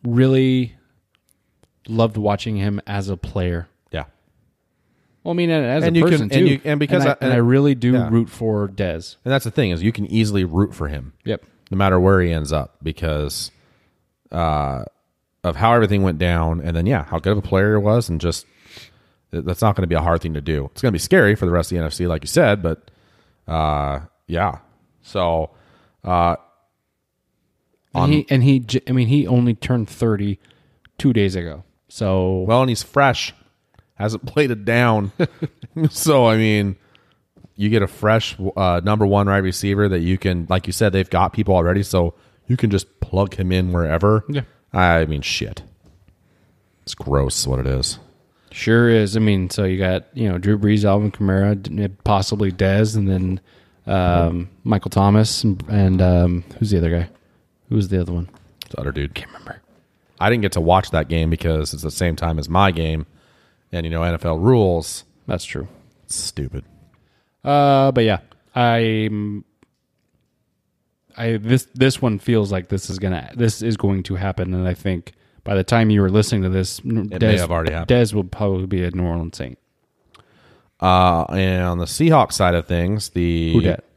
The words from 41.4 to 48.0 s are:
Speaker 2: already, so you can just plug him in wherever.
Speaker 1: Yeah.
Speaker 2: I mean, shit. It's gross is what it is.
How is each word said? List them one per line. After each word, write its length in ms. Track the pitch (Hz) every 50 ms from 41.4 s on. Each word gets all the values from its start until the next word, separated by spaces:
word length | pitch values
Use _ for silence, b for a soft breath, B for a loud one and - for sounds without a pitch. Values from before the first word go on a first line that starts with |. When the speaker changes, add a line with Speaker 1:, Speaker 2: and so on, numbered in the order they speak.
| 104 104 95
Speaker 2:
already, 260 | 90 85 87 90 98
so 320 | 98 - - 92 87 85 - b b b b b b _
you 80 | 120 123
can 120 | - 110
just 300 | 98 95 - _ _ _
plug 340 | - - - 92 98 92 -
him 180 | - 98 92
in 200 | 92 92 92 90 87
wherever. 500 | 85 85 78 78 82 92 101 110 110 - -
Speaker 1:
Yeah. 140 | 147 143 123 B B B B B
Speaker 2:
I 340 | - - 92 87 85 82 80
mean, 160 | 76 78 73 71
shit. 400 | - - - - 55 - - - - _ _ _ _ _ _ _ _ _ _ _ _ _ _ _ _ _ _ _ _ _ _ _
It's 100 | - -
gross 460 | _ - - 69 69 69 67 - -
is 60 | - 65
what 100 | 65 65
it 60 | 64
is. 320 | 65 65 65 64 - - -